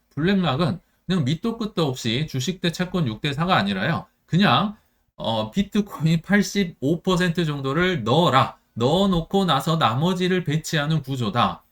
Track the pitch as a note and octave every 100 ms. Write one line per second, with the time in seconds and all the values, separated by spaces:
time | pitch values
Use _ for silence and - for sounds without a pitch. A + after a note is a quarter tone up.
0 | _ - E3 G3+ E3+ C3 E3 F#2 _ _
1 | - F3+ B2+ D#3+ A#3 A3+ G#3 - D3+ B2+
2 | A#2 A#2 D#3 C3 C3 F#3 F3 E3 F3 F#3
3 | C#3 G#2+ D3 C#3 F3 E3 G2+ G2 A2+ B2+
4 | - _ - D#3+ G3 B2+ G3+ - _ _
5 | _ - - A2+ G#2+ - G3 G#3+ G3+ -
6 | D#3+ E3 - G3+ F#3+ G3+ F#3 - C3 E3+
7 | - F3+ F3+ E3+ E3 C#3+ C3+ D3 F#3 F3
8 | A2 C#3+ F3 B2+ A#2+ - _ - A#2+ F3
9 | G3+ F3 E3 G3 F#3+ C#3+ E3 D#3+ A#2+ A#2+
10 | E3 F#3 F3+ F#3 D#3+ D3 - D#3+ D3 D#3+
11 | C3 C3+ A2+ A2 G2+ F2 _